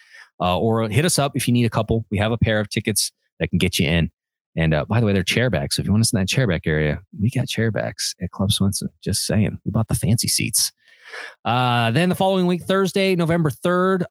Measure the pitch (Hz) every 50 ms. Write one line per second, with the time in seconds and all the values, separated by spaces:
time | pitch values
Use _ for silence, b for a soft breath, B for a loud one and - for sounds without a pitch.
0 | B B B B B B B - 85 90 90 85 110 113 113 113 113 107 104 135
1 | 165 175 - - 139 143 - 127 - - 120 120 120 110 - 117 107 - 113 113
2 | - - 107 98 104 110 120 107 - 117 110 107 107 - - 110 - 110 104 -
3 | - - - _ _ _ _ - 85 85 - 85 90 90 - - 90 76 85 85
4 | 82 - - _ _ _ _ _ _ _ - 80 82 80 78 76 69 - 107 117
5 | 117 101 98 95 87 - - 113 123 127 92 76 71 - - - 69 85 98 110
6 | 110 - - 95 95 92 - 135 131 98 85 78 - 82 76 78 78 73 73 82
7 | - _ - - 101 123 - 127 127 - - - 113 113 101 - - 110 107 -
8 | - - - - 92 87 - - 98 98 - - 95 101 101 - - 98 - _
9 | - 107 104 - - - - 107 101 - - - - - 101 110 107 - - -
10 | - 87 120 - - - - - 80 - - - - - - B B B B B
11 | B B B B B B B B - 110 120 127 127 123 120 120 117 113 113 151
12 | 180 180 180 - 190 190 196 185 180 175 180 165 - - 190 196 196 175 - 202
13 | 190 190 185 175 170 156 170 175 160 147 - - - 175 180 180 185 190 190 185
14 | 165 -